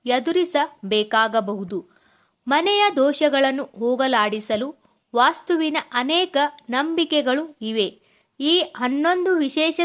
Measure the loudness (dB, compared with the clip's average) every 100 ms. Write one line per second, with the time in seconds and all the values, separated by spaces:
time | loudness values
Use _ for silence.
0 | -2 0 0 0 2 0 -2 -6 -2 0
1 | 2 0 2 0 -2 -6 -6 -8 -10 _
2 | _ _ _ _ -2 0 2 2 2 4
3 | 2 2 0 2 2 0 -8 -4 -2 0
4 | 2 2 0 -2 -4 -4 -4 -10 _ _
5 | _ 2 2 2 -2 0 0 -2 -4 -4
6 | -2 0 0 0 -2 -4 -6 -4 -2 -2
7 | 0 0 0 -2 -4 -10 -4 -2 -2 -6
8 | _ _ _ -6 0 0 0 -4 -4 0
9 | 0 0 0 0 0 0 0 0